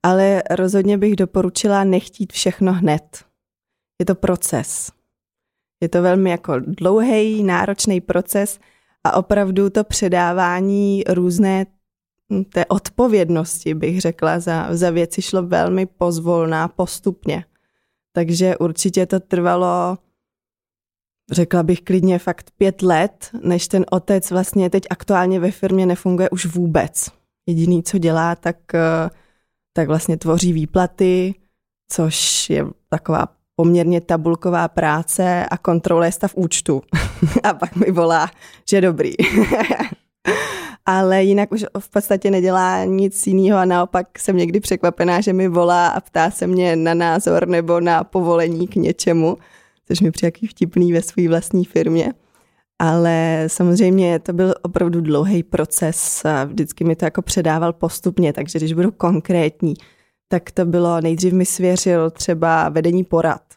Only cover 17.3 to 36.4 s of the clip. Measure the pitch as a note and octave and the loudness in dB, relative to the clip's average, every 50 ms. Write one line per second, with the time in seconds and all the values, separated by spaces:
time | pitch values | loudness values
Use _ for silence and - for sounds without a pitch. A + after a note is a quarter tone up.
17.3 | D3 E3 E3+ _ _ _ _ _ _ _ _ _ _ _ _ _ _ E3+ E3+ E3 | -6 -6 -8 _ _ _ _ _ _ _ _ _ _ _ _ _ _ -4 -2 0
18.3 | E3+ E3+ F#3 F#3 F3+ - F3 E3+ D#3+ - - G3 F3 G3 F#3 F3+ - F#3+ F#3 _ | 0 0 2 0 0 0 -2 -4 -2 -2 -4 -2 0 0 0 0 -2 -4 -2 _
19.3 | - F3 F3 F3 F3 F3+ F3+ F3+ F3 F3+ F3 F3+ F#3 F#3 _ _ _ _ _ _ | -2 0 0 0 0 2 0 0 0 -2 -2 -4 -6 -8 _ _ _ _ _ _
20.3 | _ _ _ _ _ _ _ _ _ _ _ _ _ _ _ _ _ _ _ _ | _ _ _ _ _ _ _ _ _ _ _ _ _ _ _ _ _ _ _ _
21.3 | - F3 F3 E3 - F3 E3 D#3+ F3 - - - F#3 F#3 F3 F#3+ F3+ F3 - - | 0 0 0 2 2 0 2 2 0 -2 0 -2 0 2 2 2 2 0 -2 -4
22.3 | E3+ - - - _ _ G3+ F#3+ F#3 F#3+ F#3+ F#3 E3+ D#3 F3 G#3 _ _ - - | -8 -8 -10 -20 _ _ 0 0 0 0 0 2 2 2 2 -2 _ _ -20 -14
23.3 | - A#3 - - F3 F3 - - - F#3+ F#3 - - F3+ - - G3+ F#3+ F3+ - | -14 -6 -2 -2 -2 -2 -2 0 0 0 0 0 -2 -4 0 0 0 0 0 -2
24.3 | F#3 F#3 F#3 - - G3+ F#3 F3+ E3 G3 F#3 - F3+ - - - G3+ F3+ F3+ F#3 | -2 -2 -2 0 0 0 0 2 0 -2 -2 -4 -10 -10 -2 0 0 2 2 0
25.3 | F#3+ F#3 E3+ F#3 F#3+ - - F#3+ F#3 F#3+ F#3+ F3+ F3 - - F#3 F3+ F3 F#3 - | 0 0 0 -2 -4 -2 -2 0 0 2 2 0 0 0 0 -2 0 0 0 -2
26.3 | - F3+ - F3 D#3+ F3 F3 E3+ D3+ - - - - - - - _ _ _ _ | -2 -4 -6 -6 -4 -2 -2 0 0 -2 -2 -2 -6 -10 -10 -10 _ _ _ _
27.3 | _ _ _ - E3+ E3 E3 E3+ F3+ E3 E3+ - - G3 E3 E3 D#3+ E3 E3 E3+ | _ _ _ -4 0 0 2 2 2 0 0 -2 -4 0 0 2 0 2 0 -2
28.3 | E3+ - - E3+ E3+ _ _ - - E3+ E3 D#3+ E3 E3 D#3+ E3+ - _ _ _ | -4 -4 -4 -6 -6 _ _ -4 -2 0 0 2 0 -2 -2 -4 -8 _ _ _
29.3 | _ _ _ _ _ _ _ _ _ - D#3+ C#3 D#3 D#3+ - - E3 D#3+ - E3 | _ _ _ _ _ _ _ _ _ -2 0 0 0 -2 0 -2 -4 -2 0 0
30.3 | D#3+ F3 F3+ F3+ E3+ D#3+ D#3 - - F#3 F3+ F3 - - G3 F#3 F3+ F#3 F#3 F#3+ | 0 2 2 0 0 0 -2 0 0 0 0 0 0 0 0 2 2 0 0 -4
31.3 | G3 _ _ _ _ _ _ _ _ _ _ _ - - E3 D#3+ D#3 - - - | -6 _ _ _ _ _ _ _ _ _ _ _ -4 -2 -2 -2 -2 -2 -2 -2
32.3 | - - - - D#3+ D3 C#3+ - - _ _ _ - D#3+ _ - D#3 - - - | -2 -4 -2 -2 -2 -2 -2 -4 -8 _ _ _ -6 -6 _ -2 -2 -2 -2 -6
33.3 | _ _ _ _ _ - E3 E3+ F3 F3 E3+ E3+ F3 E3+ E3+ - F3 E3 D#3 E3+ | _ _ _ _ _ 0 2 4 4 4 2 2 0 0 0 -2 -2 -2 0 -2
34.3 | E3+ D#3+ - F#3 F3 E3+ E3+ D#3+ _ - E3 D#3 D3 D#3 E3+ - - - F#3 F3+ | -2 0 -2 -2 -2 0 -2 -2 _ -2 -2 0 -2 -2 -4 -4 -2 -2 0 0
35.3 | F3+ F3 - - - F3+ _ - E3+ E3+ D#3+ - F3 E3 E3+ E3 E3+ - - G3 | 0 -2 -2 -4 -6 -4 _ 0 0 0 0 2 2 2 2 0 0 -2 -6 -4
36.3 | - - | -2 -2